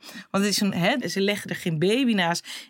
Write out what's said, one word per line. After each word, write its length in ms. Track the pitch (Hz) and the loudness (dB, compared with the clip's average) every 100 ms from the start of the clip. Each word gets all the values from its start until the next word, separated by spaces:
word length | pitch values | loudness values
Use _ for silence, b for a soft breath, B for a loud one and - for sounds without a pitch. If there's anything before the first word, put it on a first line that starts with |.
| B B B | B B B
Want 120 | 196 | 0
het 100 | 202 | 0
is 60 | 185 | 0
een, 120 | 202 | 0
hè, 340 | 190 175 269 175 | 2 2 2 -2
ze 140 | 196 | 0
leggen 280 | 196 202 - | 0 -2 -6
er 60 | 175 | -6
geen 240 | 185 160 | -4 0
baby 340 | 180 233 262 | 2 2 2
naast 340 | 208 170 175 B B B | 2 2 0 B B B